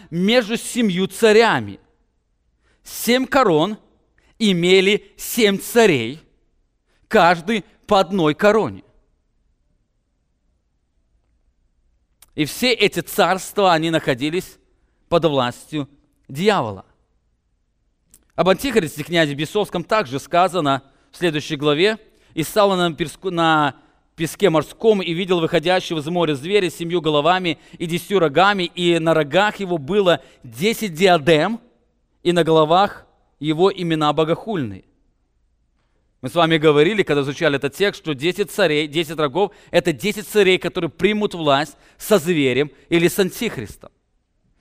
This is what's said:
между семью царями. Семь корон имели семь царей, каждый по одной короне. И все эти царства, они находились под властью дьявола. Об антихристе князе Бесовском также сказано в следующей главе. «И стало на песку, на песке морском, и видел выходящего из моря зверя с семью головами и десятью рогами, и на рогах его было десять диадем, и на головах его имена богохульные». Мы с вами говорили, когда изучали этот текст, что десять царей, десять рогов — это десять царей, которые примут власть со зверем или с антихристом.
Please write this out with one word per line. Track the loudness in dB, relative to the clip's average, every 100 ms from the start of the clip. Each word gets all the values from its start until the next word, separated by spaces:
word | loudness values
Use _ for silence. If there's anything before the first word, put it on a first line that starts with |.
| -10
между | -2 2 2 0 -6
семью | -4 -2 -2 0 -4
царями. | 2 4 6 4 0 -4 -14 _ _ _ _ _ _ _ _ _ _
Семь | -18 -6 0 0 2
корон | 2 4 2 0 -4 _ _ _ _ _ _
имели | 0 2 4 4 4 0 -4 -16
семь | -8 0 2 0
царей, | 0 4 4 4 -2 -10 _ _ _ _ _ _ _ _ _
каждый | 4 4 4 -2 -6 -6 _ 0
по | 0
одной | 2 0 0
короне. | 2 2 2 -2 -8 _ _ _ _ _ _ _ _ _ _ _ _ _ _ _ _ _ _ _ _ _ _ _ _ _ _ _ _ _ _ _ _ _ _ _
И | -8 -8
все | -4 -2
эти | 0 -2 -2
царства, | -8 -2 0 0 -6 0 2
они | 2 0
находились | -2 -2 -4 -4 -6 -10 -20 _ _ _ _ _
под | 0 0
властью | 0 -2 -6 -12 -10 -10 _ _ _ -14
дьявола. | -2 0 0 -2 -8 -18 _ _ _ _ _ _ _ _ _ _ _ _ _ _
Об | -2 0
антихристе | 0 0 -2 -2 -8
князе | -4 0 0
Бесовском | -2 -6 -4 -4 -6
также | -2 -2 -2 -8
сказано | -2 0 2 0 -2 -2 -6 _ _
в | -4
следующей | -4 -4 -6
главе. | -4 -2 2 0 -2 _ _ _
«И | -8
стало | -4 0 2
на | 2 -2
песку, | -2 -8 -8 -8
на | 0 2 2 0 -4 _ _ _ -10
песке | -10 0 2
морском, | 2 -2 -2 0 2
и | -2
видел | -4 -2 -2
выходящего | 0 -2 0 -2 -2 -6
из | -4
моря | -2 -2
зверя | -2 -2 0 -2
с |
семью | -6 -6 -4
головами | 0 0 2 0 -2 -6 -12 -10
и | -6
десятью | -6 -2 0
рогами, | 2 4 2 2
и | -4 -2 0 2
на | 2
рогах | 2 2 0 0 -2
его | -6 -6
было | -2 0 2 0 -2 _
десять | -20 -4 -2 -2 -6
диадем, | 0 4 4 4 2 2 -4 -12 _ _ _ _ _
и | -2
на | 0
головах | 4 4 4 4 2 -4 _ _ _ _
его | -6 2 0
имена | 0 -4 0 0
богохульные». | 0 -2 -2 -4 -6 -8 -12 _ _ _ _ _ _ _ _ _ _ _ _ _ _
Мы | -6
с |
вами | 0 2 4
говорили, | 4 4 2 2
когда | 0 0
изучали | -2 -2 -2 -2
этот | -4
текст, | -2 -4 -4
что | -10
десять | -4 -4 -4 -6
царей, | 0 0 0 -2
десять | -4 -6 -4
рогов — | -4 -2 -4 -6 -4
это | -2 -2
десять | -2 -4 -6 -2
царей, | 2 2 2
которые | -2 -6 -8
примут | -2 -2 0 -4
власть | -2 0 0 0 -10 _ _
со | 0 0
зверем | 2 0 0 0 -2 -6 _
или | 0 0
с | 0
антихристом. | -4 -4 -8 -8 -14 -18 -20 _ _ _ _ _ _ _